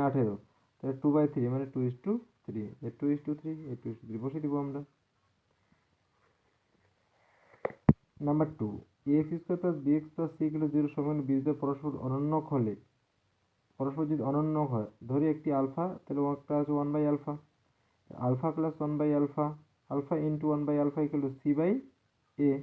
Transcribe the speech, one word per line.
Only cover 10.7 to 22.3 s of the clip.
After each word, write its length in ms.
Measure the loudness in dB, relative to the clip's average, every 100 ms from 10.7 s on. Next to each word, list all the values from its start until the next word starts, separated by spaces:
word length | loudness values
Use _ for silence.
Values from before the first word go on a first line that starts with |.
| 2
জিরো 120 | 0 -2
সমান 220 | -2 -2 0
বীজদ্বয় 300 | 0 0 -2
পরস্পর 280 | -2 -4 -4 -4 -2
অনন্য 280 | -2 0 0 0
হলে, 220 | 0 0 -2 -10 _ _ _ _ _ _ _ _ -6
পরস্পর 260 | -4 -2 0
যদি 120 | 0 0
অনন্য 260 | 0 2 2 0
হয়, 160 | 0 -4 -8 -2
ধরি 160 | 2 2
একটি 160 | 0 0 0
আলফা, 260 | 0 -2 -4 -6
তাহলে 180 | -6 -2 0 -2
একটা 180 | -2 0
আছে 120 | 2 0
one 100 | 0 2
by 80 | 2
alpha, 220 | 0 -2 -8 -10 _ _ _ _ _ -18 -2 0
alpha 220 | 2 0 0
plus 200 | -2 0 -2
one 100 | 0
by 100 | 2 2
alpha, 260 | 2 0 -2 -2 -14 _ -6
alpha 220 | -4 0 0 0
into 180 | 0 0
one 100 | 0 2
by 80 | 2
alpha 160 | 2 2 0
equal 160 | 0 -2
to 60 | -2
c 20 | 0 2
by 120 | 4 2 -2 _ _ _ _